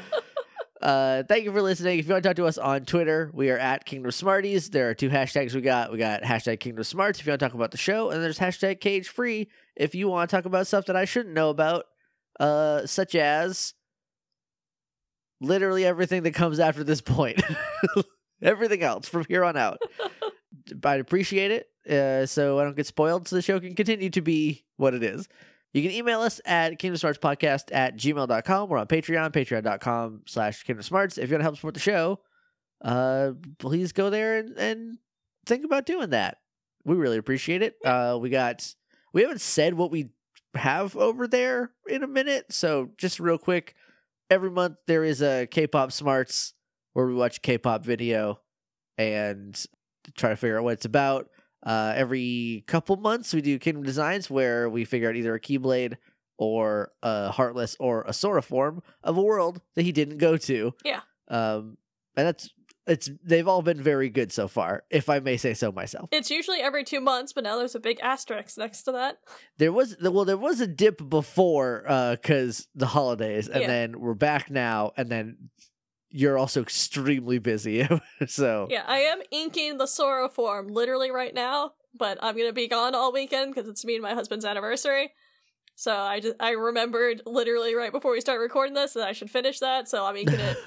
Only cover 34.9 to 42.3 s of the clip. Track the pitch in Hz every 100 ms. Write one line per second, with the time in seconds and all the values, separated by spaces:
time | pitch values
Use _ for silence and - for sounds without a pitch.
34.9 | 233 _ _ _ _ - 247 311 277 -
35.9 | 359 208 123 95 - _ _ _ _ -
36.9 | 170 135 113 107 131 - 180 214 - 131
37.9 | 127 120 123 123 131 120 120 - - _
38.9 | _ _ 165 262 262 - - 156 170 175
39.9 | 160 127 - _ _ _ 131 131 156 196
40.9 | 196 226 240 247 247 254 247 240 - -
41.9 | 269 269 269 277